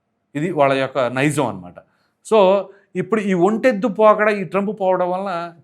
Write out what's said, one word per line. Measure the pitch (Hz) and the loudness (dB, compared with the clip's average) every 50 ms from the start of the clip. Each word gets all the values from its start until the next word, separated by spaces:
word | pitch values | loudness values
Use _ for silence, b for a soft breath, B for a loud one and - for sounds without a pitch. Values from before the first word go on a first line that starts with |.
| _ _ _ _ _ _ - | _ _ _ _ _ _ -8
ఇది | 143 151 190 | -6 -4 -4
వాళ్ళ | 170 151 139 135 135 | 0 2 2 2 2
యొక్క | 135 135 127 - 147 | 0 -2 -2 -2 -2
నైజం | 123 120 117 131 139 156 131 151 139 | -2 -2 0 0 0 0 0 0 -2
అనమాట. | 113 98 92 87 87 82 85 - _ _ _ _ _ _ _ - - 220 | -4 -4 -8 -12 -16 -20 -20 -20 _ _ _ _ _ _ _ -6 0 4
So | 220 190 185 196 202 - - B B B B B | 4 6 4 4 2 -2 -6 B B B B B
ఇప్పుడు | 180 175 180 220 214 | -8 -6 -2 -2 -2
ఈ | 196 202 185 | 0 0 0
ఒంటెద్దు | 170 170 202 220 226 - 262 233 196 214 240 | 2 2 2 2 2 0 0 0 0 -2 -4
పోకడ | 180 208 214 214 208 185 214 220 | 0 2 4 4 4 4 2 0
ఈ | 208 202 190 | -2 -2 -4
ట్రంప్ | 156 165 196 202 208 208 - | -6 -4 -4 -4 -4 -6 -4
పోవడం | 190 185 185 180 185 175 | -2 -2 0 0 -2 -2
వలన | 180 185 196 202 175 170 170 170 170 165 | -4 -6 -6 -6 -8 -8 -8 -10 -14 _